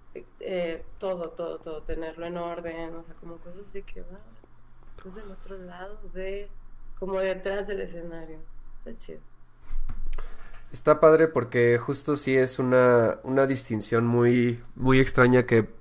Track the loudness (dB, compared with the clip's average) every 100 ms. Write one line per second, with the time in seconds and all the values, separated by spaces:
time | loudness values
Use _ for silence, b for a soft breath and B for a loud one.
0 | -18 -16 -16 -12 -6 -4 -4 -6 -10 -8
1 | -6 -4 -6 -8 -8 -8 -10 -8 -4 -4
2 | -6 -8 -8 -6 -8 -8 -8 -8 -8 -10
3 | -14 -14 -14 -14 -14 -14 -10 -10 -8 -10
4 | -10 -14 -18 -20 -20 -20 -20 -18 -16 -16
5 | -16 -14 -14 -14 -12 -12 -14 -14 -12 -12
6 | -10 -6 -6 -6 -8 -12 -14 -12 -12 -8
7 | -4 -2 -2 -2 -4 -4 -4 -6 -8 -8
8 | -10 -10 -10 -12 -12 -12 -10 -10 -10 -12
9 | -12 -14 -16 -20 -20 -12 0 2 2 2
10 | 2 2 B B B B B -2 2 6
11 | 8 8 4 2 0 4 4 4 0 -4
12 | -2 -2 2 4 4 2 4 6 8 6
13 | 4 0 0 2 2 0 -4 -4 0 2
14 | 4 4 4 4 2 -2 -8 0 6 6
15 | 6 6 8 8 6 4 4 -2